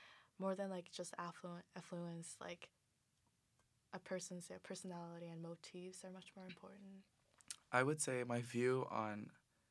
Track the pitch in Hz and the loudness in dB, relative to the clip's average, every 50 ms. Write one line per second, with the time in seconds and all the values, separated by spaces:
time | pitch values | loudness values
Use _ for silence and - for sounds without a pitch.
0 | - - - - - _ _ - 190 190 190 190 196 190 190 180 175 - - - | -18 -18 -20 -20 -20 _ _ 0 2 2 2 2 0 -2 -2 -4 -4 -6 -6 -6
1 | 175 - - - 175 175 170 - - 175 175 175 - - _ 185 - - 180 170 | -4 -4 -4 -4 -4 -4 -6 -6 -8 -8 -8 -8 -10 -10 _ -12 -8 -6 -4 -4
2 | 175 170 170 170 165 - - - - 175 175 - - - _ _ _ _ _ _ | -2 -2 -4 -4 -6 -8 -8 -8 -6 -6 -6 -8 -10 -16 _ _ _ _ _ _
3 | _ _ _ _ _ _ _ _ _ _ _ _ _ _ _ _ _ _ - 185 | _ _ _ _ _ _ _ _ _ _ _ _ _ _ _ _ _ _ -8 -8
4 | 180 - 190 185 185 - 185 175 175 - 180 180 - - 190 185 - 185 175 170 | -4 -2 -2 -2 -2 -4 -6 -6 -6 -8 -10 -10 -6 -6 -6 -4 -4 -4 -4 -4
5 | 170 170 170 170 170 170 165 165 165 165 170 165 - - - 180 175 185 185 - | -6 -6 -6 -8 -8 -6 -6 -6 -6 -6 -6 -8 -10 -10 -8 -8 -8 -8 -8 -8
6 | - 185 185 185 180 - - 190 185 185 180 - - 190 196 202 202 196 196 190 | -10 -10 -10 -10 -14 -14 -14 -12 -12 -12 -12 -12 -12 -14 -14 -14 -14 -14 -14 -14
7 | - _ _ _ _ _ _ - - - - - _ _ - 123 127 143 156 151 | -18 _ _ _ _ _ _ -20 -10 -8 -8 -8 _ _ 8 8 8 8 6 4
8 | - - 131 127 123 120 120 120 117 120 120 117 123 127 131 131 127 - - 113 | 4 4 4 4 4 4 4 2 2 4 4 6 8 8 8 6 4 2 2 2
9 | 110 107 104 104 107 - - - _ _ _ _ _ _ | 2 2 0 -2 -4 -6 -10 -18 _ _ _ _ _ _